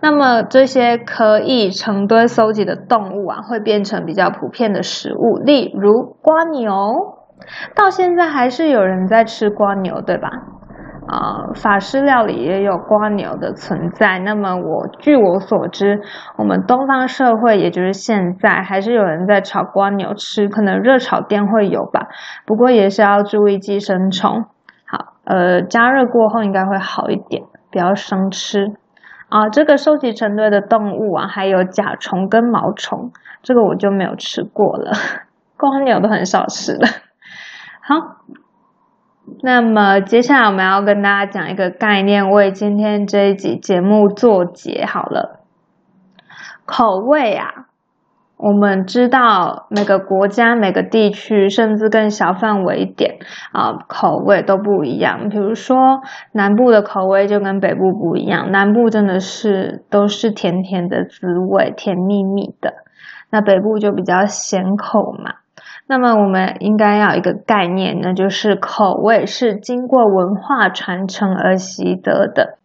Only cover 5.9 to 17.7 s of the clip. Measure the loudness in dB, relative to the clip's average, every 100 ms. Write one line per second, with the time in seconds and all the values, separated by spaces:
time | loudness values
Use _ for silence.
5.9 | 2 0 -2 2 2 2 -2 -2 -2 -2
6.9 | -2 -6 -12 _ _ -20 -18 -8 2 2
7.9 | 2 0 2 0 0 -2 0 2 2 2
8.9 | 0 2 2 2 0 -2 0 -2 0 -4
9.9 | -6 -4 -4 -4 -10 -16 -20 -20 -20 -20
10.9 | -18 -8 -6 -6 -6 -10 -6 0 0 0
11.9 | 0 2 2 2 -2 -4 -2 -2 -4 0
12.9 | 0 2 -2 -4 -6 -8 -8 -8 -6 -6
13.9 | 0 0 0 -4 -4 -4 -4 -4 -6 -6
14.9 | -6 2 4 4 2 0 -2 -2 -2 0
15.9 | 0 -4 -18 -18 -4 -2 0 2 0 2
16.9 | 0 0 0 2 2 4 4 2